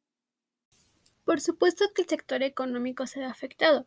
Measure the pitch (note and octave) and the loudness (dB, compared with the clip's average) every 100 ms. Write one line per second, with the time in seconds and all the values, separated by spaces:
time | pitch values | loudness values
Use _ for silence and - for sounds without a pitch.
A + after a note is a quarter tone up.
0 | _ _ _ _ _ _ _ _ _ _ | _ _ _ _ _ _ _ _ _ _
1 | - _ - E4 - E4+ F4+ F4 G4+ - | -20 _ -2 0 0 2 2 4 0 0
2 | F4 D#4 - B3+ C4 C4+ C4 B3 B3 B3+ | -2 -4 -4 -4 -2 -2 -4 -4 -6 -6
3 | C4 C4+ C4 A3+ C4 - D#4+ C4+ | -8 -6 -8 -10 -12 0 4 4